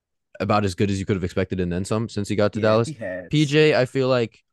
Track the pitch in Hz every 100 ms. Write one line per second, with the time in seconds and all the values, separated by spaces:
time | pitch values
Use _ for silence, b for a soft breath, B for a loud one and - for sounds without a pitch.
0 | _ _ _ - 101 104 101 87 101 98
1 | 98 98 90 - 92 92 87 87 98 110
2 | 113 104 101 101 104 107 107 110 117 147
3 | 101 90 - 151 147 151 156 123 127 135
4 | 131 127 113 _ _